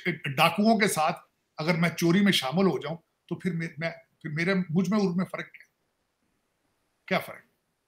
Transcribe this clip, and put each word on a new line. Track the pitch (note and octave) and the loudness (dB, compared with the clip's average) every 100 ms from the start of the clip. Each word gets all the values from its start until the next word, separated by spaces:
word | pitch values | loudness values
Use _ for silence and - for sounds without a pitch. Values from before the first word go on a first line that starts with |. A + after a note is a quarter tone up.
| - D#3+ D#3 | -6 -6 -6
डाकुओं | C3+ D#3+ E3 G#3+ A3 | 2 2 4 4 4
के | G#3+ | 2
साथ | - D#3 E3+ - _ _ - | 2 0 -2 -12 _ _ -6
अगर | D#3 E3+ | -2 0
मैं | E3+ | 0
चोरी | E3 E3+ F3+ | 0 2 4
में | G3+ | 4
शामिल | - C3 D#3 G3 | 2 0 0 0
हो | C3+ | 0
जाऊं | C#3+ - _ _ _ | -6 -10 _ _ _
तो | E3+ | -8
फिर | F#3+ | -6
मे-, | F3 E3 D3 | -6 -6 -8
मैं, | E3 | -8
फिर | - _ _ D#3+ | -10 _ _ -10
मेरे, | D3+ E3+ G3 F#3 | -4 -2 -2 0
मुझ | D#3 F3+ | 0 0
में | G#3+ | 2
और | G3 F3 | 0 0
में | F#3 | -4
फर्क | - - | -6 -12
क्या, | - - _ _ _ _ _ _ _ _ _ _ _ _ _ - | -18 -20 _ _ _ _ _ _ _ _ _ _ _ _ _ -4
क्या | F#3 | -4
फर्क? | - - _ _ _ _ | -4 -12 _ _ _ _